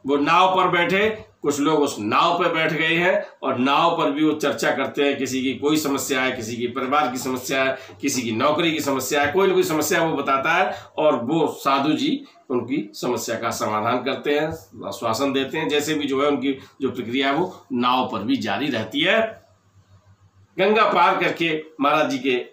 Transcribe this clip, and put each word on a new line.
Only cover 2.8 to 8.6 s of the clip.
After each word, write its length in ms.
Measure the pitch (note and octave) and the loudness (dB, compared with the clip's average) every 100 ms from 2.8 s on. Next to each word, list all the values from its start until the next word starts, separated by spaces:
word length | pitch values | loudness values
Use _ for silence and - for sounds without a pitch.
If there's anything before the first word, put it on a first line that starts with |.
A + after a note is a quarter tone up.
| D#3+ E3 | 0 2
हैं 300 | F3+ G3+ - - | 2 0 -4 -8
और 140 | C3+ A#2+ | -4 0
नाव 400 | C3 D3+ E3+ E3 | 2 4 2 2
पर 140 | D3+ | 0
भी 120 | C#3 | 2
वो 100 | D#3 | 0
चर्चा 380 | - C#3+ - D3+ | 2 -2 0 -2
करते 320 | C#3 C3 - | 0 -4 0
हैं। 140 | C#3+ B2+ | 0 0
किसी 240 | B2+ C3 | -2 -2
की 120 | C3 A#2 | -2 -2
कोई 220 | D3 D3+ | 0 0
समस्या 440 | D3 C3+ - C3 | 0 -2 -2 0
है, 100 | B2+ | 0
किसी 260 | A2+ A2 A#2 | -4 -6 -4
की 100 | A#2+ | -4
परिवार 440 | C3 B2+ D3 D3 | -4 0 0 0
की 60 | B2 | -2
समस्या 460 | C3 B2+ - C3+ | -6 -6 -4 -2
है, 140 | C3+ - - - | -2 -4 -12 -6
किसी 200 | C#3 B2 | -2 -2
की 100 | A#2 | -2
नौकरी 400 | A2 C#3+ D#3 | 0 0 2